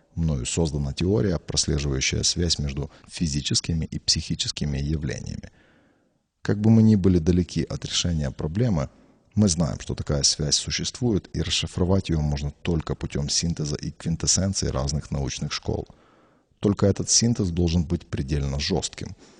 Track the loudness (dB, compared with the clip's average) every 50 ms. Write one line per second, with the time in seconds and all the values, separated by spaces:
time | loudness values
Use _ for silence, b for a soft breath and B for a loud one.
0 | b b b -2 0 0 0 0 -2 -2 0 0 0 0 0 -2 -2 -2 -2 -2
1 | 0 2 2 2 2 2 0 -2 -4 -4 -2 -2 0 0 0 0 0 0 -2 0
2 | -2 -2 0 0 0 0 0 0 0 0 0 0 -2 -4 -4 -4 -6 -8 B B
3 | B B -6 -2 -2 0 0 -2 -2 0 -2 -2 0 0 -2 -2 -2 -4 -6 -4
4 | 0 0 0 2 0 -4 -4 -4 -4 -6 -4 -4 -4 -2 -2 -2 -2 0 -2 -2
5 | -2 -4 -6 -6 -8 -10 -10 -10 -12 -14 b b b b b b b b b b
6 | b b b b _ _ _ _ -2 -2 0 4 6 6 8 8 8 8 6 6
7 | 6 6 4 4 4 4 4 4 2 0 -2 -4 -4 -4 -6 -8 -8 -4 -2 -2
8 | 0 0 0 0 -2 -2 -4 -4 -6 -4 -2 0 0 2 2 0 -2 -4 b b
9 | b b b b b b 2 4 4 4 4 2 0 0 -2 -4 -6 -8 -6 -6
10 | -2 -2 0 2 2 2 0 0 0 0 0 -2 -2 -2 -4 -4 -4 -6 -4 -2
11 | 0 0 0 0 -2 -4 -6 -6 -4 -2 -2 -2 -4 -2 -2 0 2 2 2 2
12 | 2 0 0 0 2 0 0 -2 -4 -6 -8 _ -2 0 0 0 0 -2 -4 -4
13 | -6 -4 -4 -2 -2 -2 -2 -2 0 -2 -2 -2 -4 -4 -4 -6 -6 -8 -10 -6
14 | -4 -4 -4 -2 0 0 0 2 0 0 0 -2 -2 -2 -2 -2 -2 -2 -2 -4
15 | -4 -4 -4 -4 -4 -4 -4 -6 -6 -6 -6 -6 -4 -4 -4 -4 -6 -8 b b
16 | b b b b b b b b b b b _ 2 2 2 4 4 2 2 2
17 | 0 0 2 2 4 2 2 2 0 0 0 2 2 2 2 2 0 0 -2 -4
18 | -4 -6 -6 -6 -4 -2 -2 -2 -2 -2 -2 -2 -2 -2 -2 -2 -2 -4 -8 -10
19 | -12 -12 -12 B B B B B